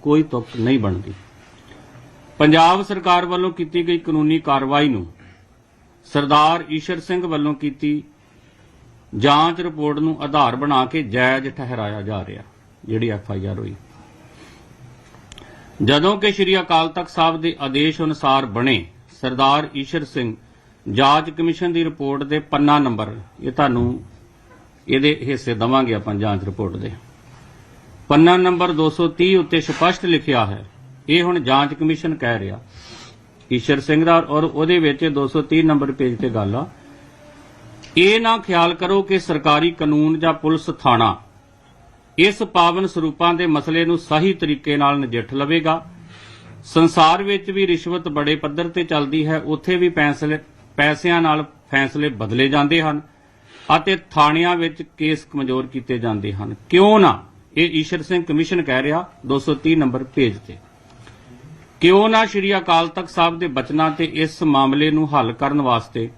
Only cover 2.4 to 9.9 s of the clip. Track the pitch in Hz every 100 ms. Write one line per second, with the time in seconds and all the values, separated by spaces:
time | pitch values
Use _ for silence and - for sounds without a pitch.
2.4 | 151 160 165 190 196 190 180 175 175 180
3.4 | 185 170 156 175 170 170 165 156 151 160
4.4 | 147 135 135 147 147 110 85 - - -
5.4 | _ _ _ _ _ _ - 147 143 147
6.4 | 156 165 151 156 170 170 170 180 175 151
7.4 | 147 143 147 131 147 147 - _ _ _
8.4 | _ _ _ _ - _ _ - 135 147
9.4 | 165 170 175 151 147